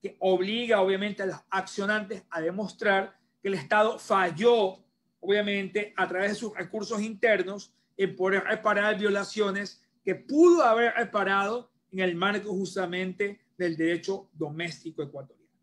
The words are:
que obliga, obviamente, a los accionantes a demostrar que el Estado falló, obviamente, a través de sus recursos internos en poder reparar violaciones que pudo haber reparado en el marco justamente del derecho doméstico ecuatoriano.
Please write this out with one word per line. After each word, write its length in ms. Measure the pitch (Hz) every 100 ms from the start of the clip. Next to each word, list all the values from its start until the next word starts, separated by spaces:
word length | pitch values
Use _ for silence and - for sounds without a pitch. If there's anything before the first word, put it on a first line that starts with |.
que 160 | 196 -
obliga, 600 | 190 185 190 226 240 214
obviamente, 420 | 190 190 208 202
a 40 | 190
los 140 | 147 _
accionantes 760 | 190 190 - 196 214 202 202 _
a 100 | 165
demostrar 800 | 160 185 202 - 214 196 - _ _ _
que 60 | 196
el 60 |
Estado 440 | 190 139 214 220 226
falló, 840 | - 196 180 156 226 233 190 - _ _ _ _
obviamente, 720 | 180 208 202 202 190 208 208 -
a 120 | 185
través 220 | 180 202
de 40 | 208
sus 180 | 226
recursos 460 | 196 180 220 196 220
internos 760 | 220 208 233 202 180 202 - _ _ -
en 200 | 190 143
poder 280 | 185 190
reparar 540 | 185 214 214 202 208 208
violaciones 840 | 208 202 196 214 202 196 202 - _ _
que 100 | -
pudo 500 | 185 - 285 349 339
haber 280 | 254 226 233
reparado 760 | 220 240 208 190 196 202 233 240 _ _
en 100 | 190
el 140 | 185
marco 360 | 170 190 202 202
justamente 880 | 190 185 196 180 180 185 180 202 202 _ _
del 200 | 180 156
derecho 520 | 165 170 170 196 -
doméstico 720 | 151 151 156 170 151 165 160
ecuatoriano. 460 | 143 143 135 _ _ _